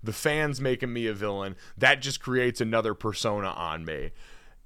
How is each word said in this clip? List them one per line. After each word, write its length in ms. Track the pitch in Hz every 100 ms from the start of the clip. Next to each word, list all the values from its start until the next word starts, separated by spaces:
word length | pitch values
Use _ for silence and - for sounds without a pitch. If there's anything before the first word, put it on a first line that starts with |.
the 100 | 110
fans 460 | - 156 151 151 131
making 320 | 131 123 127
me 140 | 120 113
a 60 |
villain, 420 | 101 104 98 98 92 - 98
that 240 | 131 139
just 180 | 135 -
creates 420 | - 127 123 -
another 320 | 113 113 110
persona 540 | 101 110 101 113 104 95
on 380 | - 85 80 80
me." 260 | 76 71 - - - - -